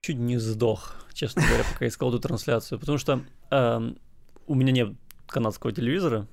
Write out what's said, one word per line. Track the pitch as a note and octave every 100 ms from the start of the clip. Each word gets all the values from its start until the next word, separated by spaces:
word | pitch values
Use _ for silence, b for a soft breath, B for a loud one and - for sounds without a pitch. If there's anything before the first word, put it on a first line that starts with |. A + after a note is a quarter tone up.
Чуть | - C3+
не | A#2+ A#2+
сдох, | A2+ A2 A#2 G#2+ - - -
честно | - - - D3
говоря, | A#2 A#2+
пока | - B2
искал | - B2+
эту | A#2+
трансляцию, | - A2+ - A#2 - A#2+
потому | - D3
что, | - C3 - - -
эм, | C#3 B2 A#2 A#2 - - - - - -
у |
меня | C3+ C3
нет | B2+ G#2+ - - - -
канадского | C3+ A2 - -
телевизора, | G#2 A#2 F3 E3+ A2 G2+